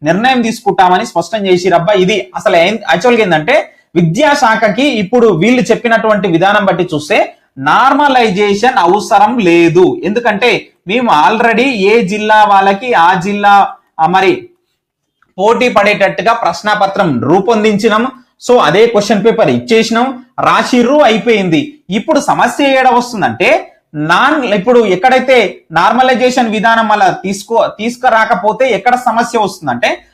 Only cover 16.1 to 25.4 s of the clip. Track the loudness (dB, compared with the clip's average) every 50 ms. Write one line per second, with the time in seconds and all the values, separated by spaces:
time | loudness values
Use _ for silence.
16.1 | -2 -2 -2 -2 -2 -2 -2 -4 -4 -4 -4 -4 -2 -2 -2 -2 -2 -2 -2 -2
17.1 | -2 -2 0 0 0 0 2 0 0 0 0 0 0 0 0 0 0 0 -2 -4
18.1 | -8 -12 _ _ _ _ -2 0 2 2 2 2 2 2 2 2 2 0 0 0
19.1 | -2 0 0 0 2 2 0 0 0 -2 0 0 0 0 0 0 -2 -2 -2 -4
20.1 | -6 -10 -16 _ -8 -4 -2 0 0 0 0 0 0 0 2 2 2 2 2 2
21.1 | 2 0 0 0 0 0 0 0 -2 -2 -2 -4 -10 _ _ -6 -6 -6 -2 -2
22.1 | -2 -2 0 -2 -2 0 -2 -2 -2 0 0 0 2 2 2 2 2 0 -2 -4
23.1 | -6 -4 -4 -4 -2 0 0 0 0 0 -2 -8 _ _ _ _ -10 -6 -2 0
24.1 | 0 2 2 0 0 0 -2 -2 -2 -2 0 2 2 2 2 2 0 0 2 2
25.1 | 2 2 2 2 2 2